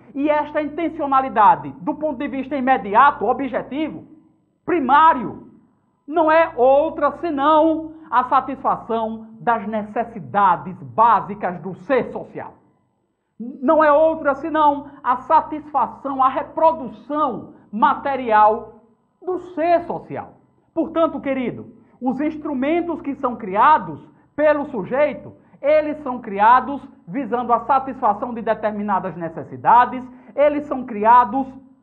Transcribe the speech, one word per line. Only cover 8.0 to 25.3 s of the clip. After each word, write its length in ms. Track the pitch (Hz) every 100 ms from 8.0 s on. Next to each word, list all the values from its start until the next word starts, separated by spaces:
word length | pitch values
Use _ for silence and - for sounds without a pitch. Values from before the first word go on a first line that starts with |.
| -
a 140 | 240 254
satisfação 1040 | 269 269 262 226 214 - 226 220 226 - -
das 260 | 233 226 202
necessidades 1120 | 220 208 240 226 208 131 202 190 170 185 -
básicas 760 | 131 208 233 202 - 202 190 175
do 120 | 190
ser 380 | 175 - 254 214
social. 420 | 220 - - - - _ _ _ _ _ _ _ -
Não 440 | 240 302 262 311
é 80 | 311
outra 440 | 285 320 311 285 277
senão 560 | 320 302 294 285 - -
a 140 | 240 254
satisfação, 1040 | - 311 - 302 - 269 208 - 269 269
a 80 | 262
reprodução 1300 | 294 - 320 320 320 254 - - 302 285 185 - - _
material 1120 | 208 285 262 277 269 247 214 214 220 - - _ _ _ _ 349
do 140 | 359 - 302
ser 260 | 339 339 339
social. 480 | 165 - 131 92 - _ _ _
Portanto, 460 | 330 311 330 320 262
querido, 540 | 277 262 240 127 107 - _ _
os 220 | 247 254
instrumentos 800 | 302 311 320 262 277 339 349 294
que 140 | 277 262
são 200 | 254 240
criados 640 | 190 202 262 302 170 139 - _ _ -
pelo 300 | 302 294 277
sujeito, 680 | 226 175 254 294 - -